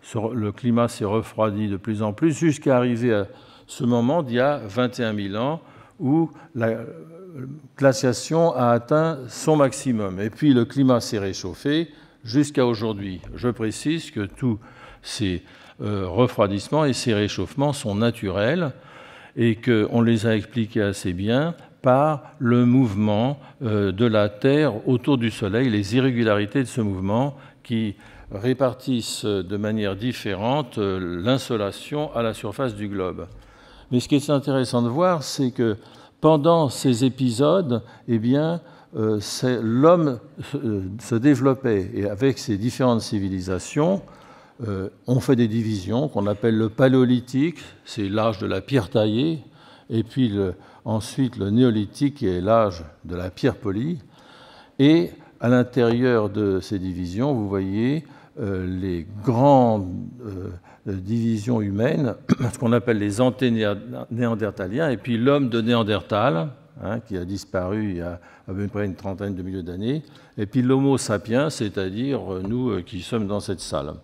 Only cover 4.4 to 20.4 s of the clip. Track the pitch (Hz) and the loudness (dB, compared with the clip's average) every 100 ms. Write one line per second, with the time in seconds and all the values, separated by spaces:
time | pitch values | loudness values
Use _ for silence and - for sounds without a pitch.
4.4 | 135 143 110 104 123 123 113 107 98 104 | 2 0 -4 -2 -2 -2 -4 -2 -4 -4
5.4 | 127 165 - - - _ 135 156 160 - | -4 -6 -12 -20 -20 _ 0 2 2 -4
6.4 | - 117 113 113 117 165 160 165 185 156 | -12 -2 -2 -2 -8 -16 -20 -20 -18 -14
7.4 | 131 151 - - 135 127 131 120 - 160 | -14 -14 -20 2 4 4 2 0 0 2
8.4 | 165 131 120 120 120 151 160 147 123 - | 4 4 2 2 2 2 2 -4 -10 -6
9.4 | - 156 135 - 135 113 101 92 107 - | 2 4 4 2 -2 -2 -2 -4 -6 2
10.4 | 151 123 117 139 131 123 - 110 98 90 | 4 6 4 2 4 4 2 -4 -4 -6
11.4 | 95 85 143 151 170 - - _ 117 123 | -10 -6 -2 -2 -4 -10 -20 _ -2 0
12.4 | 147 143 123 110 113 104 101 90 - 80 | 0 2 0 0 -4 -4 -8 -10 -12 -4
13.4 | 123 120 110 104 147 165 - - 98 - | -4 -2 -4 -4 -4 -4 -6 -6 -8 -4
14.4 | 131 104 - - - - - - 101 87 | -2 -2 -8 -20 -20 -20 -14 -4 -2 -4
15.4 | - - - - 110 101 92 90 123 - | -8 -20 -20 -10 -6 -4 -2 2 2 4
16.4 | 101 98 - 147 151 120 - 104 104 - | 2 2 -2 0 0 0 0 0 0 -2
17.4 | 90 - 143 139 110 98 117 113 101 92 | -6 -2 -2 -2 -4 0 0 0 -4 -2
18.4 | 107 175 156 - - - - - - - | 0 0 -4 -6 -20 -20 -20 -20 -16 0
19.4 | 117 107 123 113 107 120 117 117 107 110 | 0 2 2 2 4 2 4 2 2 0